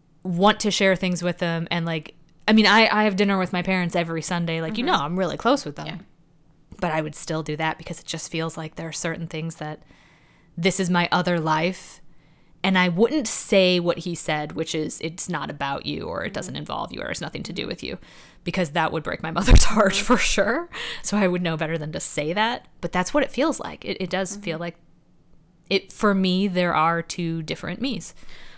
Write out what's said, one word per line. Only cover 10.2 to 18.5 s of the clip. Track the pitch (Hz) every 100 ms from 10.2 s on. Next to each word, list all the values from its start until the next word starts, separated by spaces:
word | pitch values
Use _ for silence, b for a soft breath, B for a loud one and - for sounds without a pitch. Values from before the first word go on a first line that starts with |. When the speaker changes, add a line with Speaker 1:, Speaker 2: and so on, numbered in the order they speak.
| b b b -
Speaker 1:
this | 180 180
is | 180
my | 180 175
other | 180 180 175
life. | 156 156 170 185 - - - b b b b b
And | 190 185
I | 180
wouldn't | 170 240 302 220
say | - - 196 185 180
what | 175 -
he | 175 165
said, | - 151 151
which | 180 160
is, | 165 151 -
"It's | 160 165 -
not | 160 -
about | 143 143 139 -
you," | 151 80
or, | -
"It | -
Speaker 2:
Mm-hmm. |
Speaker 1:
doesn't | 196 185 139
involve | 147 - -
you," | -
or, | -
"It's | -
nothing | - -
to | -
do | 175 -
with | -
you," | - 180 B B B B
because | -